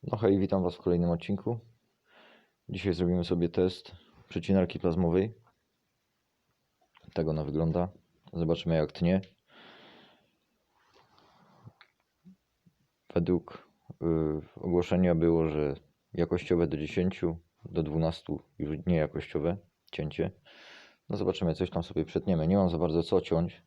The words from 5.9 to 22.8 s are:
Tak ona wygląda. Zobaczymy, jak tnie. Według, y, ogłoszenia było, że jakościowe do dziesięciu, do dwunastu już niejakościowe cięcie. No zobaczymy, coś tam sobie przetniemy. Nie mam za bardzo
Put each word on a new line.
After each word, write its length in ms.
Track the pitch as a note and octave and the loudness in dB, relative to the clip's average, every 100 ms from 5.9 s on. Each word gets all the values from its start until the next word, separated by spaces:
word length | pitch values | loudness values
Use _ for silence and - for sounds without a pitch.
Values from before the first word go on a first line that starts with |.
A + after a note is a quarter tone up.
| _ _ _ _ _ _ _ _ _ _ _ - | _ _ _ _ _ _ _ _ _ _ _ -10
Tak 160 | E2+ D#2+ | -4 -2
ona 160 | D#2 | -2
wygląda. 440 | D2 D2+ E2 D#2+ F2+ - _ _ - | -2 0 0 0 -2 -6 _ _ -14
Zobaczymy, 420 | - E2 E2 - | -4 -2 0 0
jak 180 | E2 D#2 | 0 0
tnie. 280 | - F2 F#2+ F#2+ _ _ - - - - - - _ _ _ _ _ _ _ _ _ _ _ _ _ _ _ - _ - _ _ _ F3+ F#3+ _ _ _ _ _ _ _ | 0 2 2 0 _ _ -20 -20 -20 -20 -20 -20 _ _ _ _ _ _ _ _ _ _ _ _ _ _ _ -20 _ -20 _ _ _ -20 -20 _ _ _ _ _ _ _
Według, 540 | - E2+ F2 - - - _ _ - | -2 2 0 0 -20 -20 _ _ -6
y, 580 | E2+ D#2+ D#2 D2+ - - | 0 2 2 -2 -6 -10
ogłoszenia 540 | - F2 F2 F2+ F2+ | 0 0 2 4 4
było, 340 | E2 E2+ E2 D#2+ | 4 4 4 2
że 260 | D2+ D2 C#2 _ _ _ | 0 -2 -4 _ _ _
jakościowe 540 | - E2+ F2+ - F2 E2+ | -2 0 0 0 2 2
do 100 | D#2 | 0
dziesięciu, 600 | D2+ - F2+ F#2+ F2 E2 _ _ | -4 -2 -2 0 -4 -4 _ _
do 180 | - - | -8 -4
dwunastu 600 | D#2 D2+ D#2+ E2 - C#2+ _ _ | -2 0 -2 -2 -8 -10 _ _
już 280 | D2 D#2 - | -6 -6 0
niejakościowe 680 | E2+ D2+ D#2 - D#2 D2+ G2 - _ _ | 2 2 -2 -6 -4 -2 -4 -8 _ _
cięcie. 380 | - D2+ - E2+ - _ - - - - _ _ | -8 -8 -2 -4 -4 _ -20 -20 -20 -20 _ _
No 80 | G2+ | -4
zobaczymy, 380 | F#2+ F#2+ F2+ | -2 0 -2
coś 160 | D#2 F#2 | 0 -2
tam 120 | - | -4
sobie 220 | E2+ - | -6 -4
przetniemy. 420 | D#2 F2+ - E2+ D#2+ | -2 -4 0 0 2
Nie 100 | G2 | 4
mam 140 | F#2 | 2
za 80 | |
bardzo 240 | E2 | 2